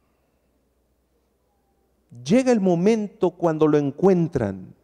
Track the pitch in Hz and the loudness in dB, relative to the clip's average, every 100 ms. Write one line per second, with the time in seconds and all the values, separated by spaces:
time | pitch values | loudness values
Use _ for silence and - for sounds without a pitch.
0 | _ _ _ _ _ _ _ _ _ _ | _ _ _ _ _ _ _ _ _ _
1 | _ _ _ _ _ _ _ _ _ _ | _ _ _ _ _ _ _ _ _ _
2 | _ 120 127 240 262 233 190 170 196 226 | _ -12 0 0 2 0 0 0 0 0
3 | 208 - 180 - 170 156 156 147 143 - | -4 -4 -4 -2 -4 0 2 2 -2 0
4 | 190 180 160 131 104 95 90 - | 0 2 -2 -4 -6 -8 -16 -20